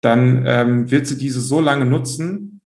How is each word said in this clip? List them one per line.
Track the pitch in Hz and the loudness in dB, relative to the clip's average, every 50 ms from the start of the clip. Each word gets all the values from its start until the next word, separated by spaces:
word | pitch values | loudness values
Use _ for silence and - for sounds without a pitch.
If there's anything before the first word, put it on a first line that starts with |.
| - | 2
dann, | 117 117 120 127 127 127 127 123 | 2 2 4 4 4 4 2 2
ähm, | 127 123 120 120 120 123 120 120 120 | 0 2 2 2 2 2 0 0 0
wird | 131 147 139 | 0 0 0
sie | - 139 | -2 -6
diese | 127 127 139 127 127 | -6 -6 -6 -4 -4
so | 120 123 135 156 | -4 -2 0 0
lange | 160 147 139 139 135 | 2 2 0 0 2
nutzen | 127 131 156 131 - - 135 160 175 190 202 208 - - - _ _ | 0 0 0 -2 -4 -6 -6 -6 -6 -6 -8 -10 -14 -18 -20 _ _